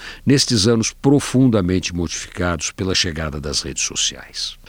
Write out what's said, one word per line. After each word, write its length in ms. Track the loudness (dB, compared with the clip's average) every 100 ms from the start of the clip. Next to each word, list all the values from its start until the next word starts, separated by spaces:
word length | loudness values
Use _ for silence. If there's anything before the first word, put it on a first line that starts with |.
| -16 -6 2
nestes 400 | 2 2 2 4
anos 280 | 2 0
profundamente 1000 | 0 2 4 4 4 4 4 2 0 0
modificados 760 | -4 -4 -6 -10 -4 -2 -2 -6
pela 240 | -6 -2 -2
chegada 460 | -2 -4 -6 -6
das 200 | -6 -6
redes 200 | -6 -6
sociais. 720 | -6 -4 -4 -6 -12 -10 -10 -10